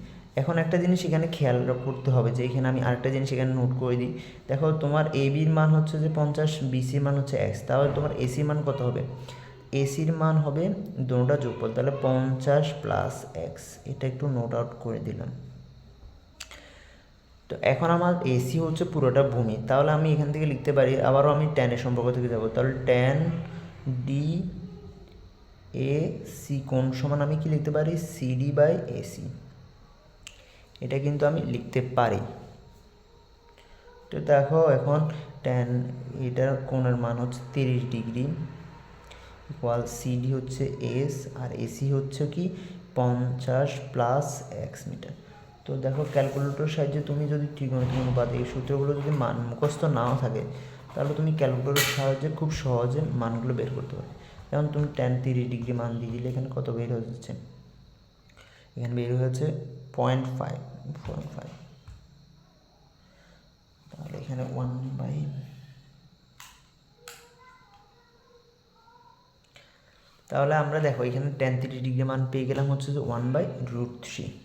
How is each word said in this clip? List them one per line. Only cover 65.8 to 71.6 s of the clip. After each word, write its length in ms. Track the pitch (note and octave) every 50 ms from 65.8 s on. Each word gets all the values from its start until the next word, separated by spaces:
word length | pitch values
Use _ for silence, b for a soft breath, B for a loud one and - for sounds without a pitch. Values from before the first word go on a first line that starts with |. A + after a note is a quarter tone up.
| - - - - - - _ _ _ _ _ - - - - _ _ _ _ _ _ _ _ _ A#4+ B4 B4 - A#4 A#4 - - B4 B4+ B4 B4 B4 B4 - - _ _ _ A#4+ A#4 _ _ B4+ C5 C5 B4 A#4+ A#4+ A#4+ A#4+ _ _ _ _ A4+ A4+ A#4 A#4 A#4+ A#4+ A#4+ A#4+ B4 B4+ B4 _ _ _ _ b b b b b b b b b b b b b b b -
তাহলে 240 | C#3+ C#3 C#3 D3 D3+ D#3 C#3+
আমরা 140 | C#3+ D3 D#3 D#3
দেখো, 140 | C#3+ B2+ B2+ B2 B2
এখানে 200 | B2 C3+ C#3+ C#3+ - -
ট্যান 140 | C3+ C3 B2+ B2+